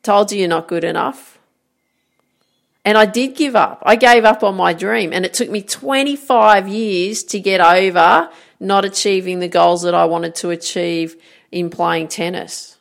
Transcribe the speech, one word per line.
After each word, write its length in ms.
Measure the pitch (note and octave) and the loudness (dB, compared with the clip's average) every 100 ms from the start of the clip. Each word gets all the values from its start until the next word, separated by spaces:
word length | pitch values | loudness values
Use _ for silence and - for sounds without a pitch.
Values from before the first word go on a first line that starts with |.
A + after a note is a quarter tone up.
Told 300 | - G3+ G#3 | 2 0 0
you 80 | G#3 | -2
you're 80 | F3+ | -2
not 200 | E3 E3+ | -2 -4
good 160 | E3+ | -6
enough." 540 | E3+ E3 C4+ C4 - _ _ _ _ _ _ _ _ _ _ _ _ _ _ _ | -4 -4 -6 -8 -20 _ _ _ _ _ _ _ _ _ _ _ _ _ _ _
And 140 | G3+ G#3+ | 2 4
I 80 | G#3+ | 4
did 300 | A3+ C4+ C4 | 2 -4 -2
give 200 | C#4+ A3+ | 0 2
up. 280 | B2+ - - | 0 0 2
I 100 | A3 | 4
gave 300 | B3 A#3+ A3 | 6 6 6
up 180 | A3 | 2
on 120 | G#3 F#3+ | 0 0
my 180 | F3+ | -2
dream. 400 | E3+ F#3+ A3+ F3 | 0 -4 -2 -2
And 120 | F#3 F#3 | -4 -4
it 80 | |
took 160 | - A#3+ | -4 -4
me 120 | G#3 | -6
twenty-five 1040 | G3 - C4+ C4+ C#4 C#4+ - A#3+ G#3+ G3+ G3 | -8 -10 -2 -2 -2 -6 0 4 6 4 2
years 560 | G#3+ A3 F3+ F#3 G#3+ - | -6 -4 -2 -4 -6 -8
to 140 | G#3 | -6
get 220 | G3 F#3+ | -2 4
over 680 | E3+ F#3 F#3+ F3 E3+ D#3+ E3 - _ _ | 4 4 2 4 4 4 0 -12 _ _
not 260 | F#3+ G3 G3 | -2 0 0
achieving 540 | G3 G#3 F#3+ F#3 F3+ | -4 -2 -2 -4 -6
the 80 | F3 | -2
goals 360 | F3 F3 F3 | 2 2 2
that 100 | F3 | 0
I 120 | F3 E3+ | 0 0
wanted 300 | E3+ E3+ E3 | -2 -6 -8
to 140 | F3 | -8
achieve 680 | E3+ - F#3 E3+ E3+ E3 E3 _ _ _ | -8 -8 -6 -6 -4 -8 -12 _ _ _
in 180 | F3+ F3 | -8 -8
playing 380 | E3+ E3+ E3 D#3+ | -4 -2 -2 -6
tennis. 720 | - F3 F3+ - - - _ | -6 -6 -6 -12 -16 -18 _